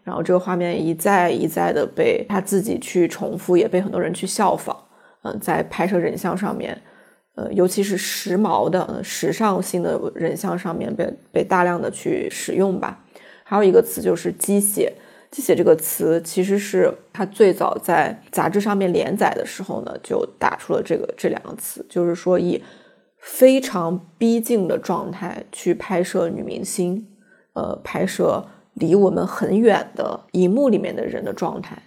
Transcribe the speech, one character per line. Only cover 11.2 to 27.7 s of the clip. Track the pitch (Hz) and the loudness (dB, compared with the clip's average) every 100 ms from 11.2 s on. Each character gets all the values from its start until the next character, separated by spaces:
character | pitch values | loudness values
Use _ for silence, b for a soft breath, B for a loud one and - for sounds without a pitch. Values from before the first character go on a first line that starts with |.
| _ | _
被 | 165 | -2
大 | - 190 | 2 2
量 | 180 175 | 2 0
的 | - | -4
去 | - - - - | -6 -4 -2 -4
使 | - - | -8 -4
用 | - 196 185 | 0 0 0
吧。 | - - _ B B B | -6 -8 _ B B B
还 | - 208 | -2 4
有 | |
一 | 196 | 6
个 | 185 | 6
词 | - - | 4 -2
就 | 185 175 | 0 0
是 | 175 | -2
机 | - - 202 | -4 2 2
械。 | 202 - - - B B B | 2 0 -2 -4 B B B
机 | - | -6
械 | - 214 | 2 4
这 | |
个 | 175 160 | 6 4
词 | - - 165 165 | 2 -2 2 2
其 | 165 - | 0 -2
实 | 185 202 | 2 0
是 | 202 185 175 - - | 0 2 2 0 -16
他 | - | -8
最 | 196 - 202 | -8 4 6
早 | 180 - - | 6 0 -2
在 | - 160 151 - - | 2 2 2 -2 -6
杂 | - 165 | 0 2
志 | 202 | 2
上 | 208 202 | 0 0
面 | 190 | 2
连 | 175 - 208 | 2 0 0
载 | 185 - | 0 0
的 | - | -6
时 | - | -8
候 | 190 - | -8 -8
呢， | - - | -8 -12
就 | - - - - | -4 -4 -4 -2
打 | - - | -2 -2
出 | - | -4
了 | 165 | -4
这 | - 165 | -2 -4
个， | - - | -4 -4
这 | 175 | -4
两 | - | -4
个 | - - | -8 -12
词， | - - - | -12 -12 -6
就 | 175 | -2
是 | 175 175 | 0 0
说 | 180 180 | 2 2
以 | 175 - B B B B B _ | 2 -2 B B B B B _
非 | - - 262 262 | -12 6 6 6
常 | 262 190 165 180 - _ | 0 -4 -2 -4 -8 _
逼 | 226 233 | 2 2
近 | 226 233 170 | 2 0 0
的 | - | -2
状 | - 170 190 | -2 -4 -4
态 | 185 180 - - | -8 -10 -10 -14
去 | - 185 170 | -6 -2 -2
拍 | - 180 | -2 -2
摄 | 180 185 170 | 0 0 -2
女 | - | -4
明 | - - 196 | -6 -8 -6
星， | - 175 190 214 b b b b | -2 -2 -2 -8 b b b b
呃， | - - | -8 -6